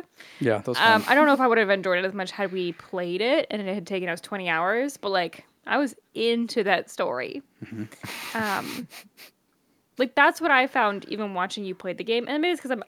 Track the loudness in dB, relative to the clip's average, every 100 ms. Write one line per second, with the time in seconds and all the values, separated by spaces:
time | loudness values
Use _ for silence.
0 | -6 _ -20 -2 0 0 0 2 6 6
1 | 6 6 6 6 4 4 4 2 2 0
2 | 0 -4 -8 -4 -4 -2 -4 -6 -8 -6
3 | -4 -2 2 2 0 -4 -4 -6 -4 -4
4 | -4 -6 -6 -6 -2 0 2 0 -2 -4
5 | -2 0 -2 -6 -20 _ -2 0 0 -4
6 | _ -4 0 0 -2 -2 2 0 0 -4
7 | -4 -2 -6 -8 -14 _ -14 -10 -10 -12
8 | -14 -12 -8 -6 -2 -4 -4 -10 -12 -16
9 | -20 _ -20 _ _ _ _ _ _ -4
10 | 0 6 4 4 2 4 4 2 0 0
11 | -6 -8 -6 -4 -4 -4 -8 -8 -8 -8
12 | -2 -2 -2 -2 0 -2 -4 -6